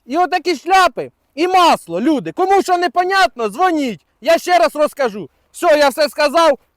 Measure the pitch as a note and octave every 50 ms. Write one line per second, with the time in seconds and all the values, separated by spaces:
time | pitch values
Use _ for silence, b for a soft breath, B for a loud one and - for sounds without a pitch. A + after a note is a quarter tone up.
0 | _ A#3 C4 E4+ F4+ - F4+ F4+ - F4+ E4+ A#3+ - E4 F#4+ F#4+ F4+ E4+ - -
1 | D3 A#2+ _ _ _ _ - C#4 E4+ F4+ F#4 F#4 F4 D#4 B3 - - - E3+ F3+
2 | A#3 D#4+ D4+ B3 E3 D#3+ - - F#4 F#4 G4+ F#4+ - - F4+ F4 F4+ E4+ - F4
3 | F#4 F4+ G4 F#4+ F#4 - - A#3+ A3+ G#3 F#3+ C#4+ F#4 F#4 E4 D4+ C#4 B3 G3 -
4 | _ _ _ _ A3 D4 E4 D4+ - F4 F4+ E4+ E4 C#4+ - D4 D4+ - - -
5 | C4+ A#3 G3 G#3+ D#3 - _ _ _ _ - - E4 F4 D4 D4+ D4 C#4 - D#4
6 | D4 C4+ - - D4 D4 B3+ E4 E4+ D#4 C4+ - _ _ _